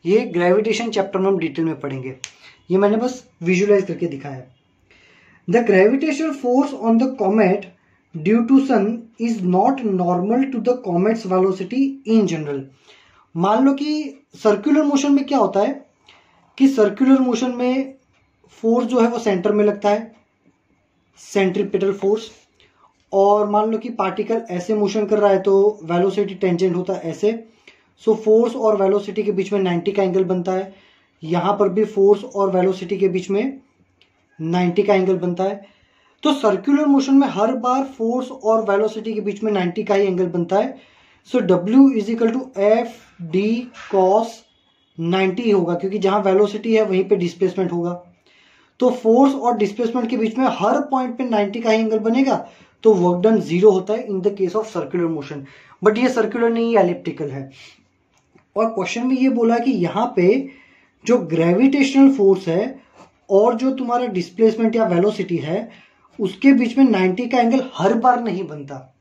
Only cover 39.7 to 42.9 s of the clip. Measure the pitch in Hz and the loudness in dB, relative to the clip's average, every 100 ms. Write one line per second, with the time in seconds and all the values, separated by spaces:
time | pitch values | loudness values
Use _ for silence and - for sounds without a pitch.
39.7 | 175 208 196 196 180 180 175 170 190 269 | -4 -2 0 2 0 -2 -2 0 0 -2
40.7 | - _ _ _ _ _ 247 185 175 180 | -8 _ _ _ _ _ -2 2 0 4
41.7 | 262 269 220 202 226 226 262 - 196 202 | 6 6 4 -2 0 0 -2 -8 0 2
42.7 | 226 240 | 2 -2